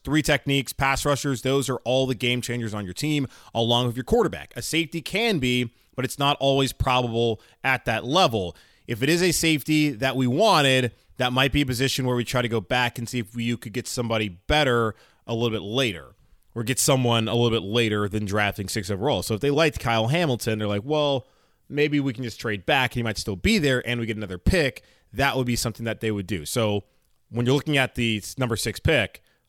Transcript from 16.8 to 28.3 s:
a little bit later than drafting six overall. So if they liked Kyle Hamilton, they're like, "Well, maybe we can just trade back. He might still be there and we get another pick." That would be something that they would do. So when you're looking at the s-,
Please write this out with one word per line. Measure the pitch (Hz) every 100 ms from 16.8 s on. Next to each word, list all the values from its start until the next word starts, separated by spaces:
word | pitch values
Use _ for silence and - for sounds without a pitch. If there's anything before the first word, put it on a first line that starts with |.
| - 131 123 117 113
a |
little | 120 120
bit | 113 95
later | 117 113 104 104
than | 107
drafting | 104 104 101 98 95
six | 110 98
overall. | 98 131 -
So | -
if | 107
they | 143
liked | 143 160 -
Kyle | 123 113 113
Hamilton, | 165 165 120 120 107
they're | 107
like, | 104
"Well, | 123 151 143 135 - _ _ _ _
maybe | 139 147 147
we | 139
can | 120
just | 123 -
trade | 120 104
back. | 117 143 127
He | 123
might | 117 104
still | - 95
be | 196 214
there | 147 123 -
and | 120
we | 117
get | 107
another | 101 110
pick." | - 185 139 - - _ _
That | 110 139 127
would | 123
be | 117
something | 120 107
that | 113 107
they | 110
would | 104 90
do. | 95 73
So | 123 107 104 - _ _ _ _
when | 123
you're | 120
looking | 139 156 143
at | 127
the | - 117 107
s-, | -